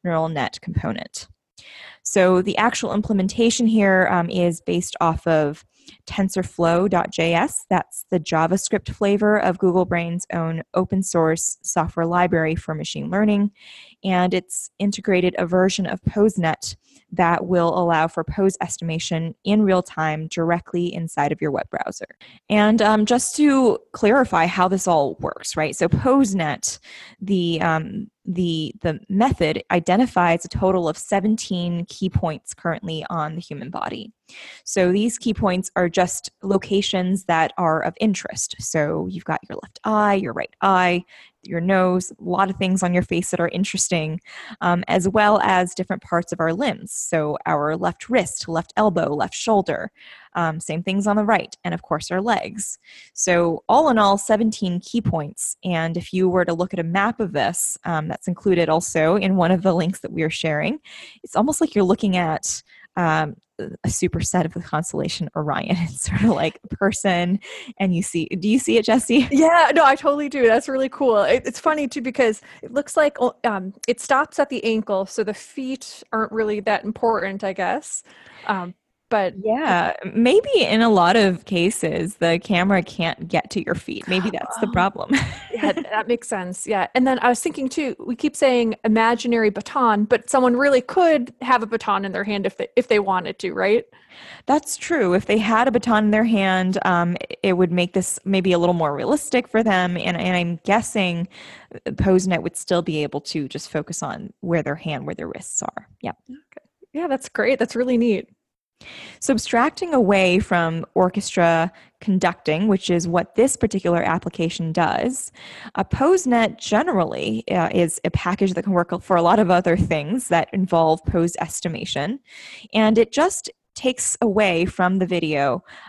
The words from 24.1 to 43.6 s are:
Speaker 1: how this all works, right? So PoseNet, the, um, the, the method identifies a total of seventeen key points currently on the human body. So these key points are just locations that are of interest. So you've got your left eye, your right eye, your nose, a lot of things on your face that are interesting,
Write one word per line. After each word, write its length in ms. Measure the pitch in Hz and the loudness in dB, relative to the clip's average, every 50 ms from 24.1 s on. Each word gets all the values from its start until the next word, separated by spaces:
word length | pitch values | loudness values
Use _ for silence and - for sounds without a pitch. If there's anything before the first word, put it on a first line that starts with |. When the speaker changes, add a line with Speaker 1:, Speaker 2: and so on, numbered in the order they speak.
| 240 277 254 - - 170 165 | 4 4 4 2 2 2 2
Speaker 1:
how 220 | 180 180 185 180 185 | 2 2 2 2 2
this 200 | 190 190 - 185 | 2 0 0 2
all 280 | 170 156 143 127 - - | 2 2 2 0 -2 -6
works, 340 | - - - - - - - | -6 -8 -8 -8 -10 -8 -4
right? 180 | 165 156 147 - | -2 -2 -2 -2
So 140 | - 180 165 | -2 0 2
PoseNet, 920 | - - - 269 262 277 269 202 196 190 160 151 139 - - - - - _ - - - - - - _ | 2 2 2 4 4 4 4 2 2 -2 -2 -2 -4 -4 -6 -8 -8 -10 _ -20 -20 -20 -20 -20 -16 _
the, 400 | 196 185 202 185 175 170 170 156 | -4 0 0 0 2 0 0 0
um, 500 | - 170 160 160 160 - - - - - _ _ _ | 0 0 0 0 -2 -4 -8 -10 -10 -12 _ _ _
the, 500 | - 180 175 180 170 165 160 156 - - - | -6 -4 -2 -2 -2 -2 -2 -4 -6 -8 -6
the 180 | - 170 156 180 - _ | -4 -4 -4 -4 -6 _
method 560 | 196 196 226 277 262 - 175 151 156 - - - | 0 2 2 2 2 2 0 0 0 -2 -2 0
identifies 720 | 180 175 165 - 180 208 262 233 - 185 175 170 165 170 - | 0 0 2 2 2 2 2 2 2 2 4 4 2 0 -2
a 60 | - | -6
total 400 | - - 196 185 190 185 170 156 | -4 0 2 2 2 2 0 -2
of 80 | 165 - | -4 -6
seventeen 880 | - - 208 196 185 214 220 220 - - 190 175 175 175 170 170 175 | -4 -2 -2 0 2 0 0 -2 -2 -4 -4 -4 -2 -4 -4 -4 -6
key 240 | - - - 190 185 | -8 -8 -6 -4 -2
points 440 | - - - 165 156 - - - - | 0 0 -2 -2 -4 -8 -12 -16 -18
currently 520 | - - 170 160 - - 170 160 156 - - | -8 -6 -4 -4 -4 -6 -8 -8 -8 -8 -8
on 260 | - 165 151 156 160 | -6 -6 -6 -6 -8
the 60 | 170 | -10
human 280 | 175 - - - - - | -10 -12 -12 -12 -12 -10
body. 420 | 175 - - - - - - - - _ _ _ - - - - - - _ | -8 -8 -8 -8 -8 -10 -12 -16 -20 _ _ _ -20 -20 -20 -20 -20 -18 _
So 260 | - - 202 180 180 | -6 0 0 2 2
these 260 | 185 208 214 233 - - | 2 2 0 -2 -4 -4
key 160 | - 233 214 | -4 -4 -2
points 380 | - 226 196 180 180 190 - - 185 | 0 0 0 0 -2 -4 -4 -2 0
are 100 | 180 175 | 0 0
just 420 | - 190 180 180 - - - - - _ - | 2 2 0 0 -2 -6 -10 -14 -16 _ -4
locations 800 | 196 196 190 180 - 202 202 202 - - 185 180 185 196 185 - | 0 0 0 0 0 0 0 0 0 -2 -2 0 0 -2 -2 -2
that 280 | - 170 160 160 - - - | 0 0 2 2 0 0 0
are 220 | 180 160 156 160 | 0 2 2 2
of 140 | - 165 - - | 0 -4 -2 0
interest. 560 | 220 220 190 - - - - - - - - - | 0 0 0 0 -4 -8 -8 -8 -8 -8 -8 -12
So 480 | - - - 160 147 147 160 160 170 185 | -10 -4 -2 -2 0 0 -2 -4 -4 -6
you've 140 | 190 170 - | -8 -8 -6
got 160 | - 156 - - - | -6 -6 -6 -6 -10
your 100 | - - - | -14 -14 -14
left 160 | - _ - - | -18 _ -8 -4
eye, 300 | 214 214 214 208 208 202 | 0 0 2 2 2 2
your 180 | 190 - 131 113 | 0 0 -4 -6
right 200 | - - - _ _ | -6 -8 -8 _ _
eye, 440 | - 196 190 185 180 180 180 175 180 - - - - _ _ _ _ | 2 2 4 4 4 2 2 0 -2 -6 -16 -20 -20 _ _ _ _
your 180 | - 165 165 | -8 -6 -2
nose, 500 | 170 185 196 185 185 185 180 185 180 - | 0 2 2 4 4 2 2 0 -2 -4
a 40 | - - | -12 -12
lot 280 | - 180 180 185 196 190 | -6 -4 0 0 0 0
of 80 | 190 - | 0 -2
things 260 | 196 185 190 185 185 | 0 0 0 2 2
on 100 | 175 180 | 2 2
your 100 | 180 175 | 0 0
face 280 | - 170 170 180 - | 0 -2 -4 -2 -2
that 80 | - 170 | -2 -2
are 80 | 170 - | -2 -2
interesting, 720 | - 175 | -2 -2